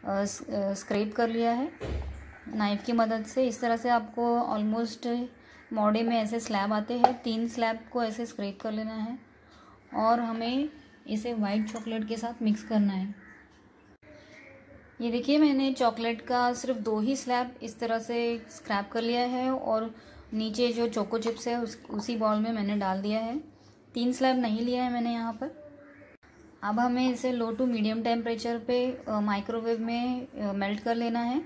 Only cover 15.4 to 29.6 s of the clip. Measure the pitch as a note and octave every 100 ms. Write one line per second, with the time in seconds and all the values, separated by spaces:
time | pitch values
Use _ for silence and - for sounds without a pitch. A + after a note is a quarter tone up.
15.4 | D4+ C4+ C4+ C4 B3 A3 A#3 A3+ - B3
16.4 | B3 A#3+ B3 A#3+ G#3+ G#3+ A3 C4+ - B3
17.4 | B3 - A3+ A3 A#3 A3+ A3+ A#3+ A#3 A#3
18.4 | A#3 - - G3+ G3+ A#3 A#3 A#3+ B3 B3+
19.4 | B3+ C4 - A3 A3+ A3 - - - G#3+
20.4 | A3 G#3+ A#3+ A3+ A#3 A3 G#3+ A3+ A3+ A3+
21.4 | - A#3+ A#3 - - G#3 G#3 A#3 G#3+ G#3+
22.4 | A3 A3+ G3+ G#3 G3 F#3+ G3+ A3 A3+ C4+
23.4 | D#4 - - - - A#3+ A#3+ B3+ C4 B3+
24.4 | A#3+ G#3+ A#3+ B3 B3+ A#3+ A#3 A#3 A3+ A3
25.4 | C#4 - - - C#4+ C#4+ - - - -
26.4 | - - G3+ G#3+ B3 B3 B3+ B3 B3+ B3
27.4 | A#3 A3+ B3+ A#3 G#3+ A3 A3+ A#3 A#3 A3+
28.4 | A#3 A#3 A#3 B3 B3+ B3+ - G#3+ G#3 G3+
29.4 | G3+ A3+